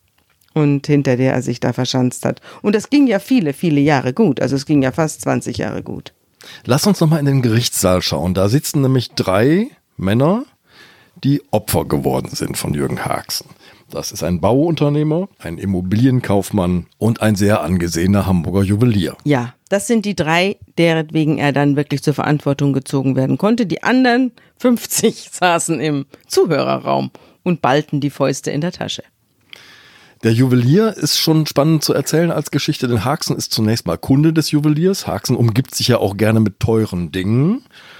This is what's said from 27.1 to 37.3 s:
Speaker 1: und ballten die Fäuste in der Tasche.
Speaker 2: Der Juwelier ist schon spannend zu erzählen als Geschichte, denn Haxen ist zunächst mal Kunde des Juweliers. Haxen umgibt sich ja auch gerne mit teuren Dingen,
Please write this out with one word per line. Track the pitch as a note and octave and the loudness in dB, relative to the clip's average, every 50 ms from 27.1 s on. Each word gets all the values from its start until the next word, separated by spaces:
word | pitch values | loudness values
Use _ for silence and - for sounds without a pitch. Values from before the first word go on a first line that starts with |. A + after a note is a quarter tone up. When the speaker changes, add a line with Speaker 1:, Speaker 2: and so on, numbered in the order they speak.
| - - _ _ _ _ - | -8 -14 _ _ _ _ -4
Speaker 1:
und | - F3 - | -4 -2 0
ballten | - - C#3 D3+ D#3 - - C#3+ | 0 2 2 2 0 -2 -4 -4
die | C#3 C#3+ | -4 -4
Fäuste | - - C#3 C#3 C#3 - - - | -2 -2 -2 -2 -2 -4 -6 -6
in | - D3 D#3 | -4 -4 -4
der | - - | -6 -6
Tasche. | - - - - - - _ _ _ _ _ _ _ _ _ - - - - - - - - - - - - _ _ - | -8 -8 -8 -8 -10 -14 _ _ _ _ _ _ _ _ _ -20 -20 -20 -20 -20 -20 -20 -20 -20 -20 -20 -20 _ _ 0
Speaker 2:
Der | A2+ A2+ | 2 2
Juwelier | A2+ C3 B2+ B2 B2 A#2+ B2+ D3+ G3+ A3 A3 - | 4 4 4 4 4 4 4 4 4 4 2 0
ist | - D3+ D3 - - | -2 -4 -2 -2 0
schon | - E3+ D#3+ D#3 D3+ | 0 2 2 2 0
spannend | - - - C#3+ D#3+ D#3+ D3+ - | 0 0 2 2 4 2 2 2
zu | - - | 0 0
erzählen | C#3+ C#3 - - D#3 F3 E3+ | 0 0 0 0 0 0 0
als | - D3+ C#3+ - | 0 -4 -4 -4
Geschichte, | - C#3+ - - D3+ - C3 A#2+ | -4 -2 -2 -2 -2 -2 -2 -2
denn | A#2+ A2 F#2 | 0 0 0
Haxen | B2+ D3 - - - - | -2 -2 -2 -4 -4 -4
ist | - - - - | -6 -6 -6 -4
zunächst | - A2 G#2+ A2+ A2 - | 0 0 0 0 0 -2
mal | F2 E2 - | -4 -6 -4
Kunde | - - C3 C#3+ D3+ E3 D#3+ | 0 2 2 4 4 4 2
des | D#3+ D3+ - | 2 0 0
Juweliers. | - D3 D3 D3+ D3+ D3 E3+ F#3 G3 - - | 0 0 2 2 2 2 2 0 0 -2 -4
Haxen | - E2 G2+ - - B2+ | -6 -6 -4 -2 -2 0
umgibt | - A#2+ A2+ G2 B2 B2+ - - | 2 2 2 2 0 -2 -2 -4
sich | - - - | -4 0 0
ja | A#2+ - | 0 2
auch | G2+ G2 G2+ | 0 -2 0
gerne | G2 A2 G#2+ A2 A2 | 0 0 2 4 4
mit | A2 G#2 - - | 2 2 0 -2
teuren | - A2+ A2+ A2+ A2 - F#2+ F2 F2 D#2 D2 | 0 0 2 2 0 0 -2 -4 -6 -6 -6
Dingen, | F#2 F2+ G2+ | -4 -2 0